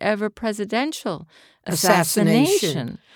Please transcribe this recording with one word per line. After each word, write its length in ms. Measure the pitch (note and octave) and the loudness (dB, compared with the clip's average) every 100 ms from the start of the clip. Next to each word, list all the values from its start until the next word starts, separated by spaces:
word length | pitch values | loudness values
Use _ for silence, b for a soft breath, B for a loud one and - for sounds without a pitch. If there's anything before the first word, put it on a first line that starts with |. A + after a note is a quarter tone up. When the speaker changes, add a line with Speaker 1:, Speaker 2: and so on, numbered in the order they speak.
Speaker 1:
ever 280 | G3+ G#3 G#3 | -4 -2 -4
presidential 1000 | - A3+ G#3+ G#3 A3+ D4 - - D#3 E3 b b b - | -6 -8 -6 -4 -4 -4 -6 -8 -8 -12 b b b -6
Speaker 2:
Assassination. 800 | E3+ F#3 E3+ E3 - - A3+ D#4 | -2 4 4 4 2 4 4 4
Speaker 1:
assassination. 520 | G4 F#3 D#3 A2+ - b | 2 0 -4 -6 -10 b